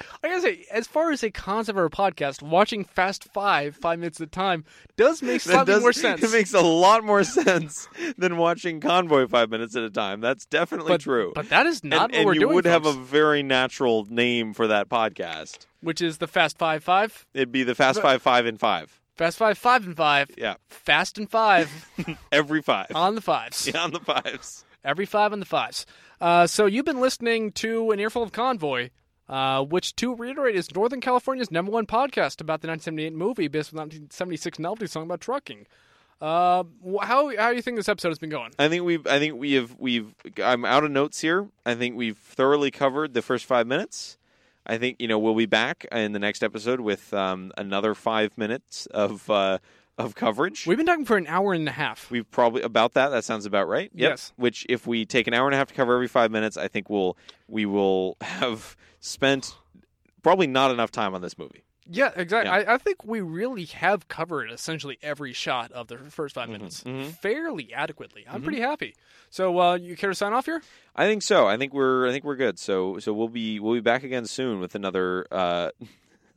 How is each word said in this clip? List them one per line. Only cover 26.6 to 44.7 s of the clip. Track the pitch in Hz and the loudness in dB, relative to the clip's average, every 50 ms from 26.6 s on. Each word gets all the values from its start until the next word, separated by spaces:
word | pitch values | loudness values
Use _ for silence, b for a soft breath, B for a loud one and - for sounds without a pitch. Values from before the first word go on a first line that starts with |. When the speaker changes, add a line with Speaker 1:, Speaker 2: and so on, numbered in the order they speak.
| 214 | 4
Speaker 1:
you've | 202 202 247 294 | 4 4 2 0
been | 330 294 254 | -2 0 2
listening | 254 262 - - 233 233 233 226 220 208 - | 2 0 0 0 -2 0 0 0 -2 -4 -4
to | - - 220 226 226 226 220 214 | -6 -4 -2 -2 0 0 0 0
An | 196 | 0
Earful | 208 220 - 240 233 | -2 -4 -4 -4 -4
of | 190 - | -4 -4
Convoy, | 214 240 262 254 196 156 143 131 123 123 123 - _ _ _ _ _ _ - | -2 -2 -2 -2 -2 -2 -2 -2 -2 -4 -6 -10 _ _ _ _ _ _ -8
uh, | 135 135 131 135 135 135 139 | -4 -2 0 0 0 0 0
which, | 143 165 185 - - - | 0 -2 -2 -2 -4 -4
to | - 233 247 254 | -4 -4 -4 -4
reiterate, | 226 233 247 269 311 277 247 208 | -4 -8 -8 -6 -2 0 0 0
is | 180 165 - 143 | 0 -2 -4 -2
Northern | 185 214 240 277 254 | -2 0 0 0 -2
California's | 226 254 254 247 - 262 262 254 247 - | -2 0 0 0 0 -2 -4 -4 -4 -4
number | 160 165 185 202 214 | -2 -4 -2 -2 -2
one | 233 214 | -4 -2
podcast | - 220 226 277 277 - 220 170 135 - - | 0 0 0 0 0 0 -2 -2 -2 -2 -6
about | 160 156 156 156 | -6 -6 -6 -4
the | - 160 | -4 -6
nineteen | 160 156 - | -8 -8 -8
seventy-eight | 175 160 156 151 160 160 | -8 -8 -6 -6 -6 -6
movie | 156 175 214 254 220 170 143 | -4 -4 -4 -2 -2 -4 -2
based | 139 156 147 - - | -2 -4 -6 -6 -8
on | |
the | 156 156 | -10 -12
nineteen | 151 156 156 151 139 | -12 -12 -16 -18 -18
seventy-six | - - 185 180 170 151 - - - - | -10 -10 -8 -6 -6 -6 -8 -8 -8 -6
novelty | 156 170 214 233 220 | -6 -6 -6 -6 -8
song | 165 - 156 160 | -8 -8 -8 -8
about | 170 180 165 | -8 -8 -8
trucking. | - - 247 277 - - 117 104 107 b b b b b b b b b b _ | -6 -6 -6 -6 -8 -10 -16 -18 -20 b b b b b b b b b b _
Uh, | 151 156 165 170 180 180 180 185 180 165 170 _ 180 | -4 -2 0 2 4 4 4 2 0 -4 -10 _ -8
wh-, | 185 196 220 202 | -6 -4 -4 -2
how, | 202 240 269 302 285 247 | 2 2 2 2 2 0
how | 208 220 240 | 0 0 0
do | 240 | 0
you | 247 226 | 0 -4
think | 247 240 220 | -4 -4 -4
this | 190 - | -2 -2
episode | 208 - - 175 | -2 -2 -2 -4
has | 160 - | -4 -4
been | 165 156 | -6 -8
going? | 151 135 117 110 - - | -8 -8 -8 -8 -2 2
Speaker 2:
I | 143 156 | 2 2
think | 165 175 175 | 2 0 0
we've, | 175 170 160 - | 0 0 0 0
I | - 139 139 | 0 2 2
think | 147 156 147 | 2 0 -4
we | 117 139 143 139 | -4 -2 0 2
have, | 131 120 117 127 - | 2 2 0 -6 -6
we've, | - 131 120 117 107 104 - _ - - - - 92 | -4 -2 -2 -2 -4 -6 -12 _ -20 -12 -6 -2 2
I'm | 117 127 120 120 | 2 2 2 2
out | 104 120 143 151 | 4 4 4 4
of | 151 | 4
notes | 143 135 143 143 - - | 2 0 0 0 -2 -2
here. | - 156 170 190 202 208 - _ _ | 0 0 0 0 -2 -4 -10 _ _
I | 120 120 | -4 -2
think | 117 123 123 117 | -2 -2 -4 -4
we've | 117 120 113 104 - | -4 -4 -6 -6 -8
thoroughly | _ _ - - 131 135 147 147 143 139 | _ _ -2 2 4 4 4 4 2 0
covered | - - 143 135 127 147 156 147 123 | 0 0 0 0 0 0 -4 -4 -4
the | 117 - | -4 -2
first | - 131 117 - | -2 -2 -4 0
five | - 131 120 113 | 0 2 2 2
minutes. | 117 131 165 262 - - - - - - _ _ _ _ _ _ _ _ _ _ | 2 -2 -4 -4 -6 -10 -14 -16 -16 -18 _ _ _ _ _ _ _ _ _ _
I | - | -6